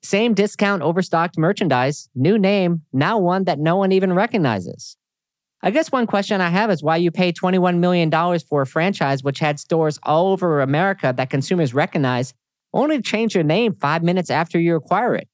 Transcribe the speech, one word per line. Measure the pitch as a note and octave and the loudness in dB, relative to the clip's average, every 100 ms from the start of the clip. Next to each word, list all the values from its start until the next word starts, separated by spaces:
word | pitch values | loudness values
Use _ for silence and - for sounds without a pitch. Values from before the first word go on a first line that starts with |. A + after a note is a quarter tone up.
Same | - G3+ A#3 | -2 0 2
discount | G3 G3+ - G3+ G3+ | 2 0 0 0 0
Overstock | D3 E3+ F3+ E3 E3+ - | 0 0 0 -2 -2 0
merchandise, | D#3+ G#3 F#3 B2+ C3 D3 - C3 | 0 0 0 2 0 -4 -10 -2
new | C#3 A3 | 2 4
name, | F#3+ G3+ F3+ E3+ - | 2 2 0 -2 -4
now | C3 D#3 A3+ | -2 0 2
one | F3 F#3 | 0 0
that | F#3 C#3+ | 0 0
no | D#3 F3+ | 0 2
one | G3 | 2
even | F#3+ F#3 | 2 2
recognizes. | F3+ A#3 A3+ C#3+ G#2 F2 - - - _ _ _ _ _ _ | 0 0 0 0 0 -6 -14 -18 -20 _ _ _ _ _ _
I | F#3 | -2
guess | B3 D#4+ | 0 0
one | C4 A#3+ | -2 0
question | G3+ G3+ G3+ | -2 0 -2
I | F3 | 0
have | F3+ A3 | 0 0
is | E3+ | 0
why | D3 E3 | 0 0
you | F3 | 0
pay | D#3+ F3+ | 0 -2
twenty-one | E3+ F#3 F#3 F3+ F3 | 0 0 2 2 2
million | F3 F3+ D#3+ | 2 2 2
dollars | D#3+ F3 F3 | 2 0 -2
for | - D3 | -2 -2
a | C3 | 0
franchise | D#3+ F3 G3 C#3+ C#3 | 0 -2 0 -2 -2
which | C3+ C3+ | -4 -2
had | D#3 D3 | -2 -2
stores | - E3 D#3 D3 | -2 0 0 -2
all | - D#3 F#3+ | -2 2 2
over | F#3+ F3+ D3 | 0 0 0
America | C3+ D3 F#3+ F#3+ C#3 B2+ | 0 0 0 0 -2 -2
that | C3 | -2
consumers | C#3 C3 F#3 C#3+ | -4 -2 0 0
recognize, | B2+ E3+ F3+ C3 B2 C3 - _ _ _ | 0 -2 0 0 -2 -4 -10 _ _ _
only | F3 D4 D4+ | -2 0 0
to | |
change | G3+ G#3+ A3+ G3 | -2 -2 0 0
your | |
name | D3+ E3+ A#3 | 2 2 0
five | - C#3 E3 | -2 -2 0
minutes | E3+ F#3 E3+ | 0 -2 -2
after | C3+ E3+ E3+ | -2 0 0
you | E3+ E3 | 0 0
acquire | - F#3 A#3+ | 0 -2 0
it. | G#2+ - | -2 -6